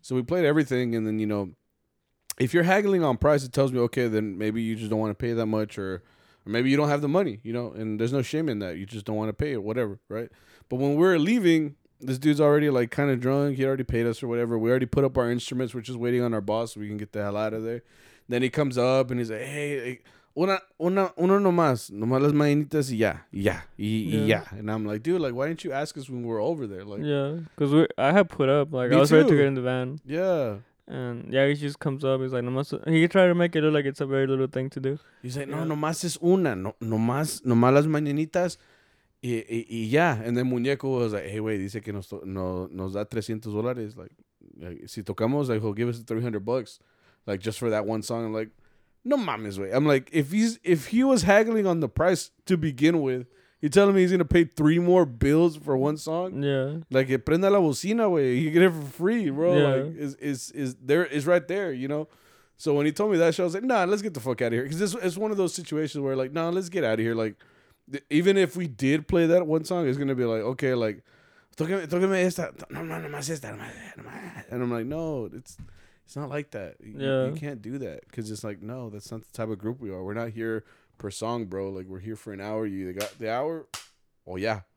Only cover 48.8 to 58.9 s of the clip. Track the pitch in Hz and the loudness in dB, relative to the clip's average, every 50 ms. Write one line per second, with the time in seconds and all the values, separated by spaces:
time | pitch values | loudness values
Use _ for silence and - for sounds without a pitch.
48.8 | _ _ _ _ _ 240 294 277 220 165 120 107 110 104 98 95 98 95 107 131 | _ _ _ _ _ -2 -2 0 0 -4 -4 -6 -6 -8 -6 -6 -6 0 2 2
49.8 | 147 151 143 135 127 - 151 165 143 135 175 214 226 233 226 - _ 180 180 156 | 4 4 4 2 2 0 0 0 0 2 2 2 2 2 0 -4 _ 0 0 0
50.8 | 123 - 214 233 262 269 262 220 165 185 196 208 226 226 226 220 202 190 170 165 | 0 0 2 2 4 6 4 4 6 6 6 6 6 4 2 0 2 2 2 0
51.8 | 151 117 _ - 170 180 185 - - - _ _ _ - 185 170 151 160 135 120 | 0 -2 _ 2 2 2 2 2 -2 -12 _ _ _ 0 2 2 2 -2 0 4
52.8 | 147 160 175 165 143 131 127 127 123 _ _ _ _ _ _ _ - 147 135 196 | 4 4 4 4 0 0 -2 -4 -6 _ _ _ _ _ _ _ -4 4 6 6
53.8 | 202 202 196 190 185 180 190 180 170 139 - 175 170 - _ - 151 151 165 175 | 6 8 6 6 4 4 4 2 2 4 4 4 4 4 _ 2 4 4 4 4
54.8 | 175 175 180 185 170 139 120 113 131 139 147 160 170 170 156 151 143 143 135 131 | 4 6 6 6 6 4 0 0 2 4 6 6 4 4 2 -2 -4 -2 0 0
55.8 | 135 147 151 151 - 156 160 170 180 185 190 131 143 143 139 135 131 139 151 165 | 2 0 -2 -4 -6 -6 -4 -4 -4 -6 -6 -4 -2 0 0 0 -2 -4 -6 -10
56.8 | 160 _ 131 131 131 131 131 127 - - 156 170 190 196 202 202 180 156 135 - | -10 _ 0 0 2 2 0 -2 2 0 2 4 4 4 4 6 4 2 0 -2
57.8 | - 190 220 233 226 202 180 160 139 127 123 127 160 156 151 170 185 185 165 160 | -2 -2 0 2 2 2 2 2 2 2 2 2 0 4 6 6 6 6 4 0
58.8 | 147 135 | -8 -10